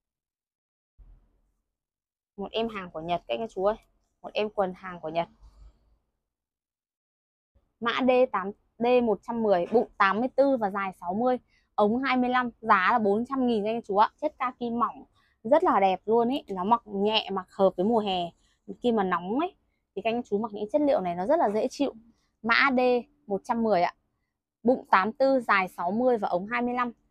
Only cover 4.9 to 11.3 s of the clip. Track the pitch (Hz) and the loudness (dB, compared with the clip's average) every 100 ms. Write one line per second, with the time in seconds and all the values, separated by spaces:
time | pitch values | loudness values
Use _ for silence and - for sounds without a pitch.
4.9 | 175 156 165 170 _ - _ - _ _ | -12 -6 -6 -6 _ -20 _ -20 _ _
5.9 | _ _ _ _ _ _ _ _ _ _ | _ _ _ _ _ _ _ _ _ _
6.9 | _ _ _ _ _ _ _ _ - 233 | _ _ _ _ _ _ _ _ -6 -2
7.9 | 269 254 247 254 196 190 - _ - 233 | 0 2 4 2 -2 -8 -12 _ -4 2
8.9 | 247 233 202 - 233 214 180 170 226 - | 2 2 -2 -4 -2 0 0 2 0 0
9.9 | - 196 202 254 - 277 254 202 202 196 | 0 0 2 -2 2 2 2 -2 -4 -8
10.9 | - 175 202 247 | -8 -6 -2 -2